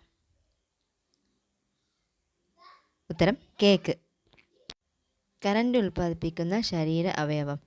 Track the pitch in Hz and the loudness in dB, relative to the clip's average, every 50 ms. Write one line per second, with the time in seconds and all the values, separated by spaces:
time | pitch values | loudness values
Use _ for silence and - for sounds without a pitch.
0 | _ _ _ _ _ _ _ _ _ _ _ _ _ _ _ _ _ _ _ _ | _ _ _ _ _ _ _ _ _ _ _ _ _ _ _ _ _ _ _ _
1 | _ _ _ _ _ _ _ _ _ _ _ _ _ _ _ _ _ _ _ _ | _ _ _ _ _ _ _ _ _ _ _ _ _ _ _ _ _ _ _ _
2 | _ _ _ _ _ _ _ _ _ _ _ _ - - - - _ _ _ _ | _ _ _ _ _ _ _ _ _ _ _ _ -20 -20 -20 -20 _ _ _ _
3 | _ - 165 - 175 185 233 - - _ _ - 208 202 196 180 - - 143 - | _ -10 -2 0 2 2 0 0 -6 _ _ 2 4 6 6 4 2 -2 -6 -6
4 | _ _ _ _ _ _ _ _ _ _ _ _ _ - - _ _ _ _ _ | _ _ _ _ _ _ _ _ _ _ _ _ _ -20 -20 _ _ _ _ _
5 | _ _ _ _ _ _ _ _ - 202 202 220 233 247 247 254 208 185 175 - | _ _ _ _ _ _ _ _ -2 0 0 2 2 2 2 2 0 0 -2 -2
6 | 180 170 165 170 - 165 165 - 170 170 190 220 233 - - 170 160 156 160 165 | -4 -4 -4 -4 -6 -6 -4 -4 -4 -2 -2 -2 -2 -2 -2 -2 0 0 0 0
7 | 170 - - - 151 147 151 151 147 143 143 143 - | 0 0 -2 -2 -2 -2 -2 -2 -2 -4 -6 -8 -10